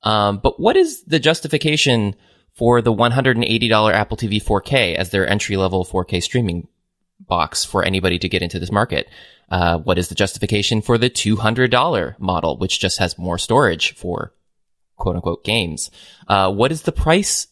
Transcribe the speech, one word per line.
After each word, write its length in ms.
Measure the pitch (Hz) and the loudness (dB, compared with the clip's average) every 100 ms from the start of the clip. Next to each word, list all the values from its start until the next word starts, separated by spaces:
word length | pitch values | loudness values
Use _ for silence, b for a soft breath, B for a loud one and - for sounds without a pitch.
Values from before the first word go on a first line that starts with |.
Um, 360 | 101 107 104 101 | 0 2 2 2
but 160 | 131 - | -2 0
what 180 | 190 370 | 2 2
is 260 | 339 277 | 2 -2
the 140 | - 156 | -2 0
justification 960 | 151 165 151 147 156 151 147 120 104 98 b b b | 2 0 -2 -2 0 0 2 2 0 -4 b b b
for 300 | - 117 120 | -2 4 4
the 100 | 113 | 4
one 200 | 110 120 | 2 2
hundred 240 | 123 131 117 | 2 2 2
and 80 | 117 | 0
eighty 220 | 113 113 | 0 2
dollar 260 | 107 107 | 4 4
Apple 240 | 101 104 110 | 2 0 -4
T 80 | 113 | -2
V 120 | 107 | -2
four 220 | - 104 | 0 -2
K 360 | - 135 101 82 | 0 0 0 -2
as 120 | 90 | -2
their 180 | 101 92 | 0 0
entry-level 580 | 101 - 98 95 92 | -2 2 2 2 0
four 200 | 90 - | -2 -4
K 160 | - 101 | -2 -2
streaming 480 | - 123 110 87 - _ _ _ _ _ | 0 0 0 -4 -8 _ _ _ _ _
box 440 | 190 - - - | -4 -2 -2 -4
for 180 | - 98 | -4 -2
anybody 360 | 87 95 92 87 | 0 0 0 -2
to 100 | 92 | -2
get 140 | 90 | -2
into 160 | 85 90 | -4 -6
this 120 | 87 | -2
market? 380 | 101 117 73 - B B B B | -2 0 -2 -6 B B B B
Uh, 280 | 92 87 85 | 0 0 0
what 200 | 78 87 | 0 -2
is 100 | 90 | -2
the 60 | |
justification 680 | - 98 - 104 104 101 110 | -2 -2 -2 -2 0 0 -2
for 160 | - 120 | 0 0
the 140 | 123 | 2
two 260 | - 104 107 | -2 -2 0
hundred 340 | 107 117 127 | 0 2 2
dollar 460 | 123 151 131 78 - | 2 2 0 -4 -4
model, 380 | 95 90 80 69 | -2 0 -2 -2
which 240 | 95 - | -4 -2
just 180 | 95 - | -2 -2
has 200 | 90 - | -4 -4
more 180 | 87 87 | -6 -6
storage 580 | - 120 131 80 - | 0 2 2 0 -4
for 380 | - 90 87 - _ _ _ _ _ _ _ | -6 -8 -8 -10 _ _ _ _ _ _ _
quote-unquote 480 | - 87 - 85 | -4 -2 -4 -4
games? 460 | - 113 87 78 - B B B - | -2 0 0 -6 -12 B B B -2
Uh, 240 | 101 95 | 2 2
what 220 | 98 127 | 2 0
is 100 | 160 | 0
the 100 | - | -4
price 560 | - 156 170 202 - - | -2 2 2 2 -4 -6